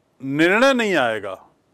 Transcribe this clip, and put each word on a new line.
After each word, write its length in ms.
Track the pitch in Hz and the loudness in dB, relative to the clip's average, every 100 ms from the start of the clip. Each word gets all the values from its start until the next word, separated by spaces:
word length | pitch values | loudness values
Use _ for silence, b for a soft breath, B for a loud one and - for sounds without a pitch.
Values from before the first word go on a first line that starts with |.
| _ _ | _ _
निर्णय 500 | 135 143 170 214 269 | -6 0 2 4 2
नहीं 220 | 247 214 165 | 2 0 0
आएगा, 500 | 120 110 98 92 - _ _ | 0 -2 -8 -12 -18 _ _